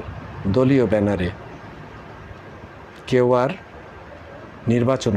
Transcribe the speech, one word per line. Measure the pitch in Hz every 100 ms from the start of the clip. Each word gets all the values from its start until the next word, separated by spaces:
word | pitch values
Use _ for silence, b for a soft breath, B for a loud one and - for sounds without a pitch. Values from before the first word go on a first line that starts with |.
| - - - - 98 110
দলীয় | 131 139 113
ব্যানারে | 107 104 98 87 - - - - - - - - - - - - - - - - - -
কেউ | 127 123
আর | 123 127 185 - - - - - - - - - - -
নির্বাচন | 120 120 131 123